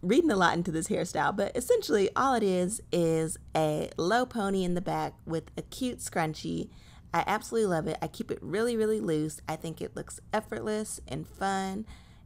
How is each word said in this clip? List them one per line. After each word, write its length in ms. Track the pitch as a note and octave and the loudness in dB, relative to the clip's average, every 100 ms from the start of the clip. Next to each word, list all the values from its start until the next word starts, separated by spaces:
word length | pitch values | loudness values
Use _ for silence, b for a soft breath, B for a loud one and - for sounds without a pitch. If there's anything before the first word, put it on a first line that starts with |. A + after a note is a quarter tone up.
reading 260 | F3+ B3+ E4 | 2 4 6
a 60 | G3 | 6
lot 200 | E3+ E3+ | 4 4
into 160 | F3 | 0
this 160 | D#3+ - | -2 0
hairstyle, 480 | G3+ F3 - C#3+ G3+ | -2 0 0 0 2
but 220 | G3+ - | 0 0
essentially 540 | - A#4 - - - - | 2 2 4 2 4 2
all 200 | C4+ A#3+ | 2 4
it 80 | |
is 360 | G3+ F3+ F3+ A3 - | 4 2 2 -2 -2
is 480 | F3 E3 D#3+ D#3+ - - - | 2 4 2 0 -4 -4 2
a 320 | D#3 D3+ D#3+ - | 2 2 -2 -2
low 300 | E3+ A#3 B3 | 2 2 2
pony 360 | A#3 G3 G3 | -2 0 2
in 120 | F3+ F3 | 2 0
the 40 | |
back 360 | G3+ D#3 D3+ - G3 | 0 -2 -2 -6 -4
with 240 | D#3+ - - | -4 -4 -10
a 60 | |
cute 380 | D3+ - B3+ A#3+ | -10 -6 -6 -4
scrunchie. 680 | - F#3 D#3+ D#3 D#3+ E3 - B B B - | -4 -2 -2 -2 -4 -6 -6 B B B -4
I 120 | E3+ - | 0 2
absolutely 460 | G#3 - A3+ G#3 | 0 0 0 2
love 160 | E3 D#3 | 2 0
it. 100 | - | -4
I 40 | E3 | -6
keep 220 | - - | -6 -6
it 80 | - | -6
really, 380 | B2+ F#3 A#3+ A3+ | -4 -2 0 2
really 220 | A3 A3 | 2 0
loose. 420 | G3+ D#3 D#3 - - | 2 0 0 -4 -8
I 60 | D#3+ | -6
think 260 | E3 D#3+ | -6 -6
it 140 | D#3 C#3 | -8 -8
looks 240 | - - - | -10 -12 -4
effortless 680 | G#3+ A3 A3 A3+ G#3+ G#3+ - - | -4 -2 -6 -2 -2 -4 -8 -8
and 200 | D#3+ D#3+ | -8 -8
fun. 600 | - G3 F#3+ F#3+ G3 A3 B B B | -4 0 0 -2 -4 -8 B B B